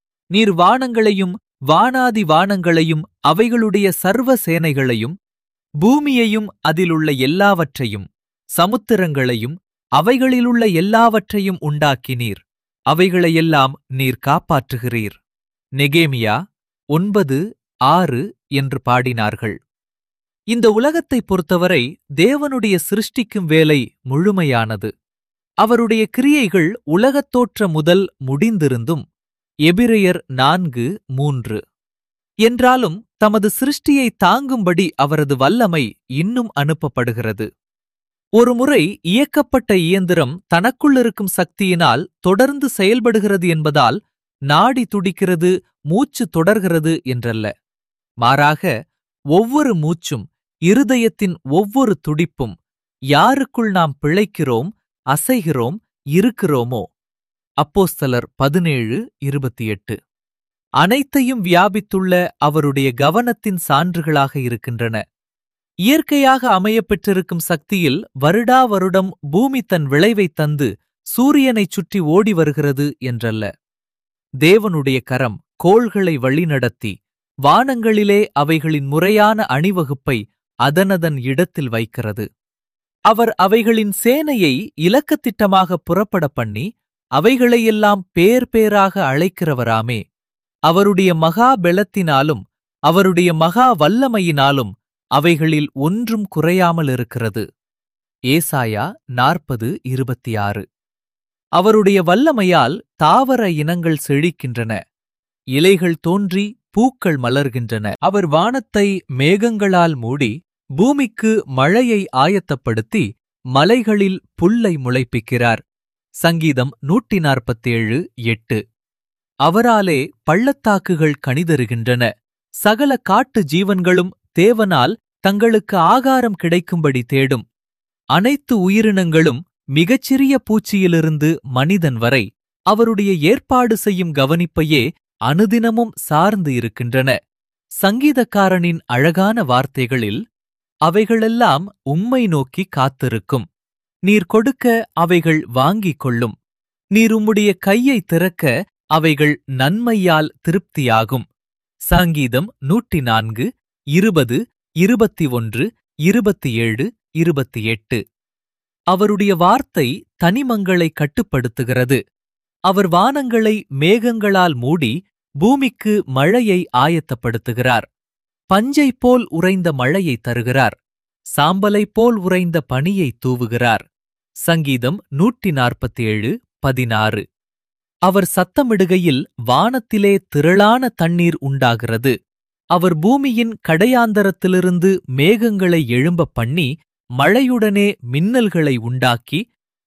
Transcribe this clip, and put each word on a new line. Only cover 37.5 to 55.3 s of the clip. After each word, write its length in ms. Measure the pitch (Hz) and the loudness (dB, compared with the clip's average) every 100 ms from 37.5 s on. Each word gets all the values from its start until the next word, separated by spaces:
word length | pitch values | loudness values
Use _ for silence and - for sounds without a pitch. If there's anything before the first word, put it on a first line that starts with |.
| - _ _ _ _ _ _ - | -12 _ _ _ _ _ _ 0
ஒருமுறை 680 | 220 240 240 269 262 156 - | 4 4 2 2 2 0 -4
இயக்கப்பட்ட 720 | 165 220 294 302 285 262 - 190 | -2 0 0 -2 0 0 0 0
இயந்திரம் 680 | 165 196 180 170 131 175 - | 2 0 0 0 -2 -6 -2
தனக்குள்ளிருக்கும் 800 | 170 226 - 294 262 233 - 196 - | 0 0 0 2 2 2 -2 -6 -4
சக்தியினால் 720 | 175 - 190 170 151 120 180 _ | -4 -2 -2 2 2 0 -4 _
தொடர்ந்து 480 | 185 196 269 285 269 | 0 2 2 0 -4
செயல்படுகிறது 800 | - 196 240 233 226 202 196 175 | 0 0 2 0 0 0 0 0
என்பதால் 520 | 160 151 147 117 196 - _ _ - | 0 0 2 2 0 -8 _ _ -10
நாடி 440 | 139 151 233 262 226 | 0 2 2 0 -2
துடிக்கிறது, 800 | 202 190 - 185 175 180 185 _ _ | -2 -2 -2 -2 0 0 0 _ _
மூச்சு 480 | 143 190 294 - 208 | -4 -2 -2 -6 -4
தொடர்கிறது 720 | 165 165 220 185 165 156 165 | 0 2 2 0 -2 -2 -4
என்றல்ல. 480 | 127 123 117 110 107 - _ _ _ _ _ - | -4 -6 -4 -4 -6 -8 _ _ _ _ _ -2
மாறாக, 720 | 120 139 147 151 185 110 - _ _ _ | 2 4 2 2 -2 -4 -8 _ _ _
ஒவ்வொரு 500 | 139 175 226 294 277 | 0 2 2 0 0
மூச்சும், 540 | 175 151 170 - 123 170 _ _ - | 0 -2 -4 -6 -10 -12 _ _ -2
இருதயத்தின் 720 | 165 233 262 254 226 - 196 165 | 2 4 2 2 0 -2 -6 -6
ஒவ்வொரு 580 | 131 160 202 254 247 165 | -2 -2 0 0 0 0
துடிப்பும், 560 | 151 151 170 - 117 85 _ _ _ - 135 | -4 -4 -4 -6 -10 -10 _ _ _ -10 0
யாருக்குள் 640 | 143 214 277 262 - 220 | 2 4 2 -2 -2 -2
நாம் 280 | 185 156 - | 0 -2 -2
பிழைக்கிறோம், 640 | 147 180 214 - 139 113 170 - _ _ 131 | -2 -2 -2 -4 -2 -2 -4 -12 _ _ -4
அசைகிறோம், 720 | 147 - | -4 -2